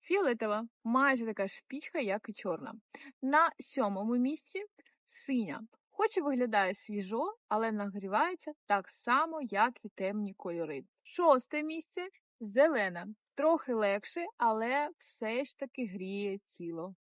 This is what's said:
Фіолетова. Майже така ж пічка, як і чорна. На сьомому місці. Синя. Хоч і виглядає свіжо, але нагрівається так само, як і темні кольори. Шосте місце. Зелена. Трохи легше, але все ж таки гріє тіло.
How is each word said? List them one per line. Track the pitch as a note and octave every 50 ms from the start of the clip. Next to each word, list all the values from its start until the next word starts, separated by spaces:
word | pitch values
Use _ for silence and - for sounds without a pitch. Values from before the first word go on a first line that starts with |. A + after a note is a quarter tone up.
| _
Фіолетова. | - E4+ G4+ F#4+ C#4+ A#3+ A3+ A#3 G#3+ G#3 G#3+ A#3 A#3 _ _ _
Майже | A3+ A#3 B3+ C#4 C#4+ C4+ B3 A#3
така | A3+ G#3 - G3
ж | F#3+ - - _
пічка, | _ C4 C#4+ - - _ E4+
як | B3+ G3+ F#3+ G#3 - -
і | G3+
чорна. | - - G3 E3 - C#3+ - - A3 _ _ _ - D4+ C#4+ - _ -
На | C4 C#4+ D4+ E4 D#4+ - _
сьомому | B3+ - - C#4 A#3+ G3+ G3 F#3+ G#3 A3 A#3+
місці. | B3 B3 C4 D4+ D#4 - _ - F#4+ G#4 - _ - - _ _ _ _
Синя. | _ - - - - C4+ B3 A3 E3+ C#3 - A3 - _ _ _ _
Хоч | _ - G4+ A4 -
і | F#4+
виглядає | D4 D4 C#4 B3 B3 A#3+ A3 G#3 G3 - -
свіжо, | - - - G#3+ G3+ G3 F#3 G#3+ A#3 D4 F#4+ A4 _ _ _
але | G#3 G#3+ A3+ A3+ G#3+
нагрівається | G#3 G3+ G3+ F#3 G3+ F#3+ F#3+ G3 A3 D4 F4 F#4+ - - D#4 D4+ _ _
так | _ G3+ G3 F#3 -
само, | - - - - A#3+ C4+ D#4 E4 D#4+ D#4 C#4+
як | A3 G3+ G3 G#3+ B3+ B3 - _
і | G#3
темні | _ - F#3+ F#3 G#3 G#3+ G#3 G3 F#3+
кольори. | _ - F#3 E3+ E3+ E3 D3+ D3+ C3+ C3 _ _ _ _
Шосте | - - - F4 E4 C#4 B3+ - - - D4+ D4+
місце. | D#4 D#4+ E4 D#4 - - F#4 F4+ G4 _ _ _ _ _ _
Зелена. | A#3 G#3+ G3 B3 C#4+ E4 D#4 A#3+ G3+ F#3+ F3 F3 F3+ G3+ G#3+ _ _ - _
Трохи | - C#4 D#4 E4+ D#4+ - - B3
легше, | A3+ G#3+ G3+ G3 G3+ G3+ - - F4 E4+ G4 -
але | _ A#3+ A3+ A3 A3 A3+ A#3+ C4 C#4+ D4 D4 E4+ _
все | - - - - A#3 A3 A3+ B3 C#4+
ж | - - _
таки | C#4 B3+ _ - B3+
гріє | G3+ F3+ F3 F#3 F#3+ G3 G3+ G3+ G3+ G3 G3+
тіло. | _ - - - F3 E3+ E3 D#3+ E3 F#3+ F#3+ _